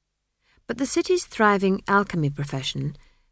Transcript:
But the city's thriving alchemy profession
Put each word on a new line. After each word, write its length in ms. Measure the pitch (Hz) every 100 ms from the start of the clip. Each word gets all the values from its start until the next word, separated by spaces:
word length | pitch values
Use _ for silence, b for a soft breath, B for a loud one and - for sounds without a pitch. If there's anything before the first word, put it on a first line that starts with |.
| _ _ _ _ _ _ -
But 120 | 233
the 80 | 269
city's 380 | - - 359
thriving 580 | - - 214 202 196 190 -
alchemy 420 | 202 202 175 147
profession 680 | 143 143 135 135 139 139 143 b b b